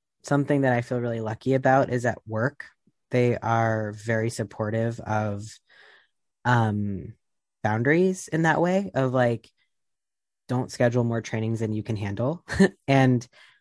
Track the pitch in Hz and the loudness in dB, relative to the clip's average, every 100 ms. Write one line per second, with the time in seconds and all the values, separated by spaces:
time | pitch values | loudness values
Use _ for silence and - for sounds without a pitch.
0 | _ _ - 143 139 147 135 120 120 123 | _ _ -2 -2 2 0 2 0 -2 -4
1 | 120 117 110 110 - 131 135 135 - 123 | -4 -6 -6 -6 0 2 4 4 2 0
2 | 120 - - 110 127 - - _ _ _ | -2 -4 -6 -2 -2 -4 -16 _ _ _
3 | _ 127 123 117 113 113 113 110 107 107 | _ 2 2 0 0 2 2 0 -4 -8
4 | 107 113 113 - 104 - 107 113 113 117 | -2 -2 -2 -4 -8 -4 -4 -2 -2 -4
5 | - 107 107 101 107 - _ - - - | -4 -2 -2 -6 -10 -18 _ -20 -20 -20
6 | _ _ _ _ 120 120 110 104 104 95 | _ _ _ _ 2 2 2 0 -4 -6
7 | 87 - _ _ _ _ 107 110 123 165 | -10 -18 _ _ _ _ -2 0 2 4
8 | 185 185 - 160 160 156 175 190 202 - | 2 0 -4 0 2 2 2 0 -2 -2
9 | 131 127 120 113 - _ _ _ _ _ | 0 2 2 0 -8 _ _ _ _ _
10 | _ _ _ _ - 123 110 - 123 123 | _ _ _ _ -4 -4 -4 0 0 2
11 | 117 117 - 113 110 113 113 107 104 107 | 0 -2 -4 -4 -4 -2 -4 -4 -6 -6
12 | 101 98 123 170 - - 196 - - 135 | -6 -4 -4 -4 -6 2 2 2 2 4
13 | 131 123 - _ - _ | 4 2 -2 _ -20 _